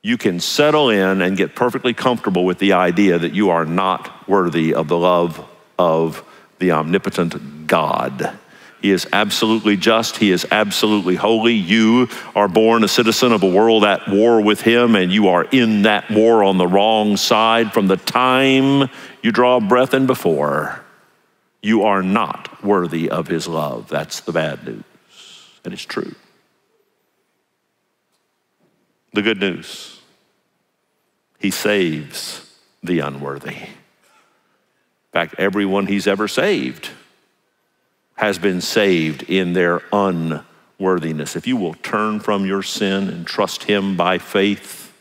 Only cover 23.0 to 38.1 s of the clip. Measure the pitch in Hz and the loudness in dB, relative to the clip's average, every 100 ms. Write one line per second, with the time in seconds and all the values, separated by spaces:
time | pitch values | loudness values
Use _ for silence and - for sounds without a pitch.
23 | 85 87 80 82 78 80 76 60 53 73 | -2 -4 -4 -6 -4 -6 -6 -8 -8 -8
24 | 76 - - 80 78 62 - 52 - _ | -8 -10 -6 -4 -4 -6 -12 -14 -18 _
25 | _ - - - - _ - 185 - - | _ -20 -20 -20 -20 _ -16 -14 -10 -10
26 | - - _ _ _ _ _ _ _ _ | -10 -12 _ _ _ _ _ _ _ _
27 | _ _ _ _ _ _ _ _ _ _ | _ _ _ _ _ _ _ _ _ _
28 | _ _ _ _ _ _ _ _ _ _ | _ _ _ _ _ _ _ _ _ _
29 | _ 104 104 104 98 85 - - - - | _ -4 -2 -2 -4 -6 -12 -18 -20 -20
30 | _ _ _ _ _ _ _ _ _ _ | _ _ _ _ _ _ _ _ _ _
31 | _ _ _ _ 101 - 208 208 87 78 | _ _ _ _ -6 -2 -2 0 0 -4
32 | 71 - - - - _ _ _ 87 87 | -10 -12 -12 -14 -18 _ _ _ -4 -2
33 | 71 69 69 69 69 69 - - _ _ | -2 -8 -10 -10 -12 -16 -18 -20 _ _
34 | _ _ _ _ _ _ _ _ _ _ | _ _ _ _ _ _ _ _ _ _
35 | _ - 82 - 98 98 98 98 98 101 | _ -4 -4 -2 -2 0 0 0 0 -2
36 | 98 98 104 - 180 165 - - - - | 0 -2 -2 -2 0 -2 -4 -10 -18 -18
37 | _ _ _ _ _ _ _ _ _ _ | _ _ _ _ _ _ _ _ _ _
38 | _ | _